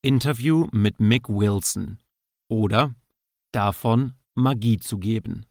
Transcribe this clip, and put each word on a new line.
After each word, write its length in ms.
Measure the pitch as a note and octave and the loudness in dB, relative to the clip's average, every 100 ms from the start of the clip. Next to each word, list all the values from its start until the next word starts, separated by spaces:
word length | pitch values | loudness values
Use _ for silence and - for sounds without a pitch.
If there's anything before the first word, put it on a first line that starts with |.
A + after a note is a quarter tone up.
Interview 640 | C3 C3+ C3+ B2 C#3 D#3+ E3 | 2 0 0 -2 0 0 0
mit 280 | A2 G#2 - | 2 0 2
Mick 300 | G#2+ A#2+ - | 4 4 0
Wilson 680 | G2+ G#2 G2+ - G#2 G#2+ G2+ _ _ _ _ _ | 0 0 0 -4 -6 -8 -12 _ _ _ _ _
oder 460 | A2 G#2 G#2 C#3+ A#2+ _ _ _ _ _ | -2 2 2 0 -4 _ _ _ _ _
davon, 640 | - G2+ G2 A#2 A2+ C3 - _ | -2 -2 0 2 2 0 -6 _
Magie 460 | - B2+ B2+ A#2 G#2 | 0 0 2 0 0
zu 180 | - G2+ | -2 -6
geben. 480 | G2 A2+ - - - | -4 -4 -6 -12 -12